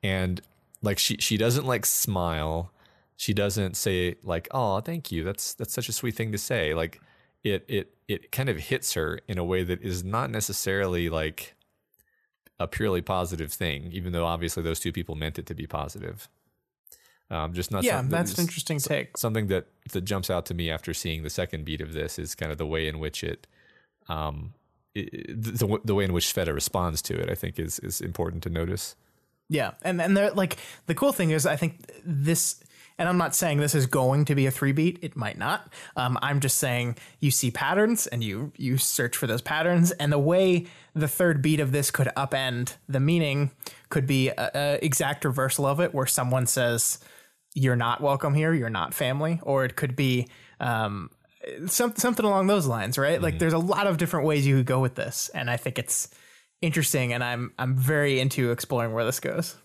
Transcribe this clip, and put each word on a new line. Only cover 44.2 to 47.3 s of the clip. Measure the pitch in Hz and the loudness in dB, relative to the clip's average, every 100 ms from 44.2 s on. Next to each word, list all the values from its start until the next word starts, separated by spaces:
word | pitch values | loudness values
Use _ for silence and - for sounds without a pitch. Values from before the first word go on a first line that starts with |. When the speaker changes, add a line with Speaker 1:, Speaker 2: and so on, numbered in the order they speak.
| 131 | 4
Speaker 2:
a, | - 117 139 | 2 -2 0
a | 143 143 156 | 0 2 2
exact | 139 143 143 151 | 0 0 0 0
reversal | 131 131 - 139 | 2 0 2 2
of | 143 | 2
it, | 175 | 2
where | 139 127 | 2 0
someone | - 127 127 123 | 0 2 2 2
says, | - 120 117 - - - - - | 2 2 2 0 -2 -10 -20 -20